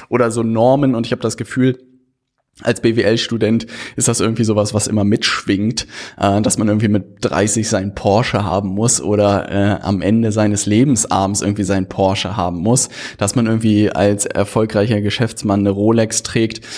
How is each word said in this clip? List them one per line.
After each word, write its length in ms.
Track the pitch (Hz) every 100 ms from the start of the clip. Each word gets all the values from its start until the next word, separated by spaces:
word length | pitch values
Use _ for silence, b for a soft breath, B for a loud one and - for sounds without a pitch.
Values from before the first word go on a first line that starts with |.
| B
oder 220 | 120 120
so 100 | 113
Normen. 520 | 113 113 120 135 139 117
Und 120 | 117
ich 60 |
hab 80 | -
das 160 | 113 -
Gefühl, 420 | 113 - 131 123 - _ _ _ _ _ _ _ -
als 160 | 120
B-W-L-Student 880 | 117 113 101 113 - 117 107 113 - B B -
ist 140 | -
das 100 | 117
irgendwie 240 | 95 90
sowas, 320 | 113 104 101 107
was 140 | -
immer 160 | 107 104
mitschwingt, 840 | 104 - - - 98 107 - - B B B
äh, 260 | 101 101
dass 160 | 104 101
man 80 | 107
irgendwie 220 | 107 110
mit 300 | 104 95 -
dreißig 480 | - 76 104 113 110
seinen 260 | 104 98 95
Porsche 480 | - 101 123 101
haben 280 | 98 90 101
muss 300 | 95 117 -
oder, 480 | 78 104 104 101 -
äh, 320 | 98 101 101
am 220 | - 98
Ende 300 | 85 113 113
seines 340 | 104 107 104 -
Lebensabends 760 | 104 139 110 - 98 98 101
irgendwie 220 | 95 101
seinen 260 | 95 98 92
Porsche 480 | - 98 95 92 95
haben 220 | 87 87
muss, 300 | 92 123 - B B B
dass 200 | 101 -
man 100 | 113
irgendwie 460 | 113 113 104 104
als 340 | - 101 101 -
erfolgreicher 720 | - 98 - 110 107 104 107
Geschäftsmann 600 | 104 - 117 - 107 101
eine 100 | 101
Rolex 540 | 98 104 117 110 - -
trägt 380 | - 113 - B